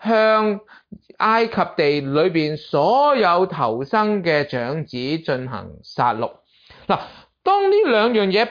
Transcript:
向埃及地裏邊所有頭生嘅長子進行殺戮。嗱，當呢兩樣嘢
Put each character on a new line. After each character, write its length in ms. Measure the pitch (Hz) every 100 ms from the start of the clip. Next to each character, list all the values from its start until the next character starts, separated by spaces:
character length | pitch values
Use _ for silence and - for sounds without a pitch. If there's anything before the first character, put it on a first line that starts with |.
向 560 | 220 220 220 220 214 208 - - _ - - -
埃 300 | 214 226 226
及 80 | 208 170 -
地 260 | 147 147
裏 280 | 139 147 180
邊 260 | 165 151 151
所 600 | - 147 165 254 294 269
有 320 | 185 175 185
頭 360 | 151 120 113
生 400 | 139 214 214 208
嘅 220 | 170 151 -
長 400 | 127 120 160 143
子 100 | 123
進 540 | 131 160 160 127 127
行 220 | 107 92 76
殺 320 | - - 123
戮。 180 | 110 117 - _ _ _ - -
嗱， 120 | 175 - - - _
當 280 | 370 403 392
呢 40 | 403 359
兩 240 | 220 233
樣 160 | 220 196
嘢 200 | 190 233